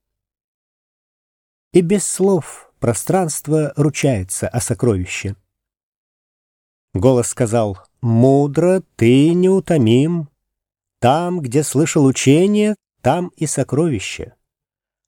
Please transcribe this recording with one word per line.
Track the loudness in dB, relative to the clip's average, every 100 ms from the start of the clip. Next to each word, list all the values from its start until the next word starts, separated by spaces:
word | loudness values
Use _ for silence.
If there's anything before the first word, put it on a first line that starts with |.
| _ _ _ _ _ _ _ _ _ _ _ _ _ _ _ _ _
И | 2
без | 2 0 -2
слов | -2 0 0 -4 -18 -20 -6
пространство | -4 -4 -2 0 0 -6 -2 -2 -2 0
ручается | -2 0 -2 -2 -4 -6 -6
о | -4
сокровище. | -4 -2 0 0 -4 -8 -10 -12 _ _ _ _ _ _ _ _ _ _ _ _ _ _ _
Голос | 0 2 2 0
сказал: | -2 -2 0 -2 -6 _ -8
"Мудро, | 0 2 4 4 2 0 0 0 -4 0
ты | 2 4 4
неутомим. | 2 2 0 0 0 2 2 2 -4 -8 _ _ _ _ _ _ -2
Там, | 0 2 0 -4
где | -2 -2
слышал | -2 -2 0 2 2
учение, | 2 2 4 4 2 0 -4 _ _
там | -2 -2 -4 -6
и | -6
сокровище. | -4 -4 -2 -2 -2 -8 -12 -16 _ _ _ _ _ _ _